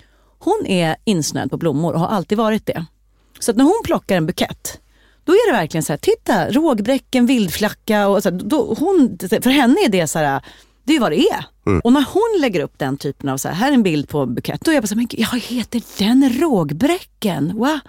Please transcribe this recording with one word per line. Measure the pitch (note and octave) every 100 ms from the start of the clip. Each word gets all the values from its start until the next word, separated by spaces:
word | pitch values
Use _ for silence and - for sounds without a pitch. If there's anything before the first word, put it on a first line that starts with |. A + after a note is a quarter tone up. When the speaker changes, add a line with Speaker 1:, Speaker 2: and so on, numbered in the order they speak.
| _ _ _ _
Speaker 1:
Hon | E4 G#4+ C#4+
är | F#3 E3 -
insnöad | - F3+ C#3+ C3+ C3
på | D3+
blommor | D#3+ C#3 E3
och | D#3+
har | F#3+
alltid | G#3 E3 G#3+
varit | A3 G#3+ -
det. | - E3 _ _ _ _ -
Så | -
att | A3+
när |
hon | C#4 A4+
plockar | - C4+ - F#3
en | D#3+
bukett, | - E3+ - - - _ _ _ _
då | -
är | G4 A4
det | A#3
verkligen | D#3 D#3+
så | -
här, | D3
"Titta, | - A4+ - G#3 D3+
rågbräcken, | C4 D#4+ A3 G#3 C4+ - B3+ A#3+
vildflacka." | B3+ F#3 - G#3 - - G#3+ G3+
Och | G3+
så | G3
här, | F3+
då, | G#3 D4 - A3+
hon, | E4+ F#4+ A#3 - F#3 A3
för | B3
henne | C#4+ A#3+ F4
är | D#4+
det | F#3 D#3+
så | E3
här, | D3 C3+ - - _ _
det | A#3 D#4
är |
vad | G#3+
det | D#3+ G4
är. | - D3 _ -
Speaker 2:
Mm. | F#2
Speaker 1:
Och | A#3+
när | C#4 C4
hon | F#4 A4+ G4+
lägger | C4 F3
upp | C#3 -
den | C3+ C#3
typen | C#3+ - C#3
av | C3
så | C3+
här, |
"Här | D#3+ C4+
är |
en | C4
bild | F#3+ D3+ C3+
på | D3+
en | B2+
bukett", | A#2 - -
då | E4
är |
jag | D4+
bara | G#3+
så |
här, | G#3+
"Men | A#3+
gud, | -
jag | A3 A#3+
heter | - A#3+ - A#3+ - -
den | G3+ C4 C4+ -
rågbräcken. | E4+ G#3 D3 D3+ C#4+ F4+ - _ G#3 D#3 D3+ G#3+
Wow. | C4 D#4